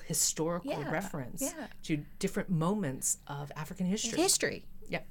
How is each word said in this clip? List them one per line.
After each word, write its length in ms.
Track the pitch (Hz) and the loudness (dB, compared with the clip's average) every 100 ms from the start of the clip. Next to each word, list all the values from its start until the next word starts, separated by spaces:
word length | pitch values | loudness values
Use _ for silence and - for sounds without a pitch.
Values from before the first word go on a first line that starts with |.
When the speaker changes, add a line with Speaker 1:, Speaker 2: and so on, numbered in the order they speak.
| - | 0
Speaker 1:
historical 640 | 160 - - 160 180 269 | 2 2 2 0 0 -2
Speaker 2:
Yeah. 180 | 226 143 | -2 0
Speaker 1:
reference 500 | 160 196 151 120 - | 0 -2 -4 -4 -2
Speaker 2:
Yeah. 260 | 277 330 220 - | -2 -2 -8 -8
Speaker 1:
to 220 | - 147 - - | -2 -2 -2 -2
different 320 | 185 208 - | 0 0 2
moments 680 | 170 165 214 156 127 - - - | 4 4 2 0 0 0 0 -4
of 260 | 143 143 - | -8 -6 -6
African 320 | 151 - 180 | -6 0 2
history. 340 | 214 226 269 | 2 2 4
Speaker 2:
History. 440 | 381 - - - - - - | 6 6 4 0 -8 -10 -4
Speaker 1:
Yeah. 140 | 175 - | -6 -6